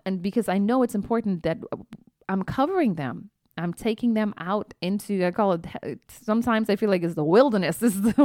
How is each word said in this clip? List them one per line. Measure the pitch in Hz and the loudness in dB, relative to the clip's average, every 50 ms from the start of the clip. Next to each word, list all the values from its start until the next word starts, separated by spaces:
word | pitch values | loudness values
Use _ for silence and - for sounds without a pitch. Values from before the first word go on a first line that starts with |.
| - | -6
and | 190 190 180 | -6 -4 -4
because | 170 202 - 240 208 - | -4 -2 -2 -2 0 0
I | 185 196 | 0 0
know | 202 208 247 262 247 | 2 2 2 2 2
it's | 240 - | 0 0
important | 202 190 - 233 226 233 208 190 160 - | -4 -2 -2 -2 -2 0 -2 -4 -2 -2
that | 160 160 160 - - - - - - - - _ _ _ _ _ - | -4 -4 -4 -6 -10 -12 -12 -12 -16 -20 -20 _ _ _ _ _ -4
I'm | 190 196 - | -4 -4 -4
covering | - - - 269 311 392 370 311 226 170 | -2 0 0 0 2 2 2 0 0 0
them. | 156 139 123 - - - - _ _ _ _ _ - | -2 -4 -8 -8 -10 -14 -18 _ _ _ _ _ -6
I'm | 170 175 170 | -6 -6 -6
taking | - - 226 220 - - 240 220 | -4 -4 -4 -2 0 0 0 2
them | 214 214 208 - - | 2 0 -2 -4 -6
out | 160 180 202 214 - - - - | -6 -4 -4 -4 -4 -6 -10 -8
into, | - 180 202 202 - - 202 190 180 | -4 -4 -4 -4 -4 -4 -2 0 0
I | 180 | 0
call | 175 - 214 196 | 2 2 2 2
it, | 180 170 170 180 - - - - - - - - | 2 0 -4 -8 -12 -10 -10 -10 -10 -12 -14 -20
sometimes | - - - 214 214 226 233 247 226 220 220 214 | -20 -10 -4 -2 0 0 0 2 0 0 2 0
I | 196 190 | 0 0
feel | 220 208 | 2 2
like | 196 180 170 | 2 0 0
it's | 170 165 | -2 -2
the | 160 147 | -2 2
wilderness. | 156 170 226 277 294 214 196 175 143 165 - | 6 6 6 6 6 4 2 0 0 -2 0
<laughs> | |
This | 226 240 185 | 0 0 2
is | 196 | 2
the, | 202 233 208 - | 0 2 4 6